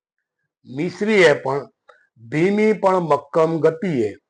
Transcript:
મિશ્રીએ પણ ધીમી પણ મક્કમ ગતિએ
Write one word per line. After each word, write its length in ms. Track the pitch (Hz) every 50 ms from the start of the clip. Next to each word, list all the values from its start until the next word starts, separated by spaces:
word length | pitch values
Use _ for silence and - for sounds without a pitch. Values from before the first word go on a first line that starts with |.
| _ _ _ _ _ _ _ _ _ _ _ _ _
મિશ્રીએ 680 | 117 123 135 165 175 - - 208 214 220 196 175 156 139
પણ 340 | - - 131 139 143 123 - _ _ _ - _ _ _ _ _ _ 113 113
ધીમી 440 | 131 151 170 196 202 214 214 220 214
પણ 260 | - 196 190 185 185
મક્કમ 600 | 175 156 143 139 - - - 170 160 165 165 160
ગતિએ 560 | 143 156 160 165 202 185 156 123 110 101 95 - _ _